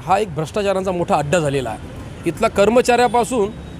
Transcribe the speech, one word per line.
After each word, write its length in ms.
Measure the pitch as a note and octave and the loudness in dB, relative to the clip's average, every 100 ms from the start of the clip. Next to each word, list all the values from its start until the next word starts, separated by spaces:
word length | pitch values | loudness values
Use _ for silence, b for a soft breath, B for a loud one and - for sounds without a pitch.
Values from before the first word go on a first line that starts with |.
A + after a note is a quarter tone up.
हा 180 | D#3+ G3 | 0 0
एक 160 | G#3+ | 0
भ्रष्टाचारांचा 580 | D3 D#3 A3 G3+ F#3+ F#3+ | -4 -4 -2 0 0 -2
मोठा 240 | F3 E3+ E3+ | -2 0 0
अड्डा 220 | D3 F3+ | 2 0
झालेला 320 | D3 C#3 A#2 | 2 -2 -4
आहे. 80 | G#2+ - - - - E3+ | -8 -12 -14 -14 -8 -6
इथला 220 | D#3 A3 | -2 0
कर्मचाऱ्यापासून 1000 | - G#3 B3 A#3+ A#3+ B3 A#3+ G3+ B3 G3+ - - - | 4 4 4 4 4 4 2 0 0 -2 -4 -14 -14